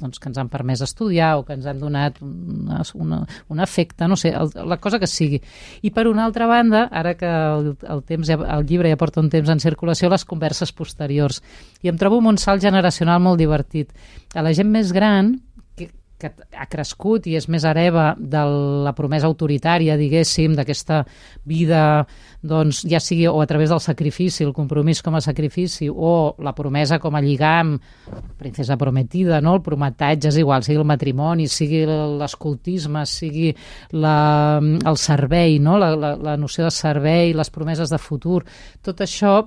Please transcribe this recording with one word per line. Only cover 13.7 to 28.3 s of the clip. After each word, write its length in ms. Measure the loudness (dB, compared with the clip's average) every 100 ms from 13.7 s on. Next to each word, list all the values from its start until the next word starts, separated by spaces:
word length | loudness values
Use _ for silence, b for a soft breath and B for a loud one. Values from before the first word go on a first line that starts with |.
| -6 -8 -12 B B B -4
A 80 | 0
la 80 |
gent 160 | 2 4
més 240 | 2 2
gran, 460 | 2 4 4 4 2 -6 -20 -20
que, 140 | -18 -18 -18 _ -14
que 140 | -14 -14 -20 -16
ha 60 | -10
crescut 600 | -8 -8 -6 -2 -2 0
i 60 | -4
és 60 | -2
més 160 | 0
hereva 460 | 2 2 2 4 2 0
de 220 | -4 -2 0 0 0 0
la 80 | -2
promesa 320 | -2 -2 0 0
autoritària, 680 | 0 -2 0 0 2 2 2
diguéssim, 560 | 2 2 0 2 2 2
d'aquesta 480 | -2 -6 -2 -2 -2 B B B -6
vida, 320 | -2 2 4 4 2 0 B B B
doncs, 380 | -4 0 2 0 0
ja 80 | -2
sigui 240 | 0 2 2
o 80 | 2
a 80 | 0
través 240 | 2 2
del 80 | 2
sacrifici, 640 | 0 -2 -2 -2 -4 -2
el 80 | -4
compromís 480 | -2 -2 0 0 0
com 140 | 0 -2
a 60 |
sacrifici, 640 | -2 -2 -2 -2 -4 -4 -6
o 480 | -2 0 2 0 -2
la 80 | -8 -6
promesa 420 | -4 -2 0 0
com 160 | 0 0
a 60 |
lligam, 540 | 0 2 2 4 2 -2 B B B -16 -16